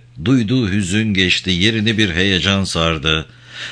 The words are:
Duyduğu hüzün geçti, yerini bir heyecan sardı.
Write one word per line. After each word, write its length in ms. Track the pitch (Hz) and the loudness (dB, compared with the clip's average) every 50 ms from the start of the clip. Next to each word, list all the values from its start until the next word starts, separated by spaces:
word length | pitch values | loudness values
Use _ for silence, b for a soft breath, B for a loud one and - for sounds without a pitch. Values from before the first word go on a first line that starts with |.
| - - - 65 78 | -12 -20 -14 -6 0
Duyduğu 460 | 107 135 127 113 98 127 131 117 90 | 2 2 2 2 0 0 0 0 0
hüzün 440 | 92 107 98 85 95 110 110 110 98 | 0 0 -2 0 0 0 0 2 2
geçti, 360 | 92 92 90 - - - 95 | 2 2 2 0 0 0 -2
yerini 480 | 92 85 95 113 113 110 104 113 110 101 | 0 2 2 0 0 0 0 0 0 0
bir 120 | 110 92 | 0 0
heyecan 540 | 78 85 95 101 95 87 78 98 98 98 95 | 0 0 0 2 0 0 0 0 0 0 -2
sardı. 640 | - - 85 82 82 80 76 67 80 78 78 76 B B B B B B B B B | -2 -2 0 0 0 0 -2 -2 -2 -2 -2 -4 B B B B B B B B B